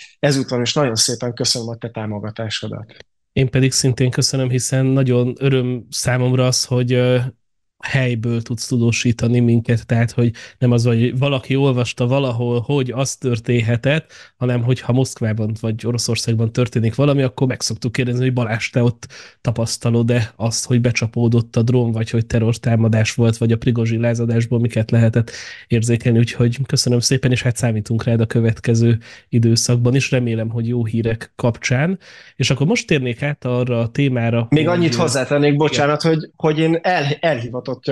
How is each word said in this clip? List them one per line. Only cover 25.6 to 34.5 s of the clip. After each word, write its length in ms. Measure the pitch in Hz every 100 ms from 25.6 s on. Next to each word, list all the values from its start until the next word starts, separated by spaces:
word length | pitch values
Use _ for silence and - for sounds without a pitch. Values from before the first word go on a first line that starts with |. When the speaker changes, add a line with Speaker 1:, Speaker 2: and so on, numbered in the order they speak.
| -
Speaker 2:
érzékelni, 520 | 117 117 117 127 113
úgyhogy 380 | 117 - 120 120 131
köszönöm 340 | 135 127 120
szépen, 320 | - 135 127
és 100 | 123
hát 140 | 123 -
számítunk 480 | 120 110 - 113
rád 180 | 120 117
a 40 | 113
következő 720 | 117 113 - - 113 117 113 - - _
időszakban 640 | 120 113 117 - 120 120 135
is, 160 | -
remélem, 380 | 131 120 113 113
hogy 180 | 117 117
jó 180 | 120 110
hírek 460 | 113 113 113 - -
kapcsán. 640 | 123 113 - 127 165 196 - - - -
És 140 | 127
akkor 180 | 135 143
most 200 | 240 -
térnék 340 | 151 123 117
át 220 | 143 143 127
arra 340 | 123 123 117
a 80 | 117
témára, 580 | 143 139 123 117 117
Speaker 1:
Még 180 | 117